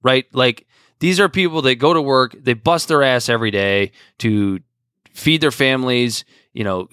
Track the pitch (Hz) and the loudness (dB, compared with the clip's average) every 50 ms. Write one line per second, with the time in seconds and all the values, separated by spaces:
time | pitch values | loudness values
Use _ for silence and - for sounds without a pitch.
0 | - 127 131 131 - - - 131 127 123 117 - _ _ _ _ _ _ _ _ | 0 2 2 2 0 -2 -2 0 0 0 0 -4 _ _ _ _ _ _ _ _
1 | 156 175 185 180 202 170 - 190 185 170 160 160 135 131 127 117 135 156 170 160 | -2 0 2 2 0 0 0 -2 -2 -2 -2 0 0 0 0 2 2 2 2 2
2 | 143 139 135 131 127 120 - - 131 127 120 110 - 160 170 165 - - 160 147 | 0 0 2 0 0 0 -4 -6 -4 -4 -4 0 0 0 0 0 0 0 0 2
3 | 139 131 127 123 - - 117 113 117 107 101 98 98 98 98 101 98 98 - _ | 2 2 2 0 0 -2 -2 0 0 -2 -2 0 0 0 0 0 -2 -2 -6 _
4 | - _ _ - - 113 107 104 101 98 98 92 - _ _ _ _ _ _ _ | -20 _ _ -4 -2 -2 0 0 -2 -4 -6 -10 -14 _ _ _ _ _ _ _
5 | _ _ _ - - 151 160 160 156 147 - - 139 131 131 131 127 127 123 120 | _ _ _ -2 0 0 2 2 2 -2 0 0 0 0 0 0 0 0 0 0
6 | 123 120 110 - - _ _ _ _ _ _ 123 107 98 95 92 - - | 0 -2 -4 -8 -12 _ _ _ _ _ _ -6 -4 -4 -4 -6 -6 -10